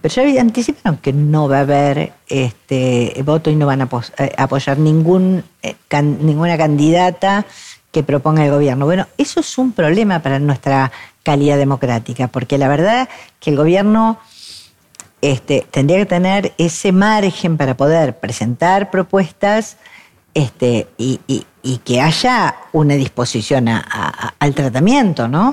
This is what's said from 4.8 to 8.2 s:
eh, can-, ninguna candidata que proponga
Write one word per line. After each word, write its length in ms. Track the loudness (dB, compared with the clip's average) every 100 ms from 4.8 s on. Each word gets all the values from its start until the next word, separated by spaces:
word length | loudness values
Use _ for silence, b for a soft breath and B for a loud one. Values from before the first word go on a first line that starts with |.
| 2 2 2 2 2 0 -4 _
eh, 140 | -12 -12 _
can-, 360 | -2 0 0 0
ninguna 300 | 0 0 0
candidata 880 | 0 2 4 4 2 0 0 0 -4 B B B _
que 100 | -4
proponga 420 | -2 -2